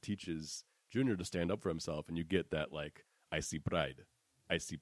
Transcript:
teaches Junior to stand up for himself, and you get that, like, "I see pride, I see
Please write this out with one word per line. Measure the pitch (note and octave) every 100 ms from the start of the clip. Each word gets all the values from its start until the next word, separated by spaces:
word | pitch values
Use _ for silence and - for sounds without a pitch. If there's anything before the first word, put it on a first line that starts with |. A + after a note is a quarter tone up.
teaches | - G2+ F#2 D#2+ D2+ - - _ _
Junior | A#2 C3 F#2+
to | -
stand | F2+ F2
up | G2+
for | F#2
himself, | E2 - D2+ -
and | E2+
you |
get | D#2+ F2+ -
that, | D#2 D2
like, | D#2 D2+ - - _ -
"I | D#2
see | - D#2
pride, | - E2+ C#2 C2 - _ _ _ -
I | E2+
see | - E2